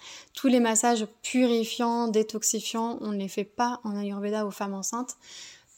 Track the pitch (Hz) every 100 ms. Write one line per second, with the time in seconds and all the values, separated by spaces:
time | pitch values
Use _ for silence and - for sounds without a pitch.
0 | - - - - 269 247 233 220 240 233
1 | 214 - - 254 254 233 220 - 240 233
2 | 233 214 220 220 - 220 - 226 233 233
3 | 214 202 196 208 202 - 240 247 214 202
4 | 202 202 208 214 208 196 202 196 190 233
5 | 254 - - - - - _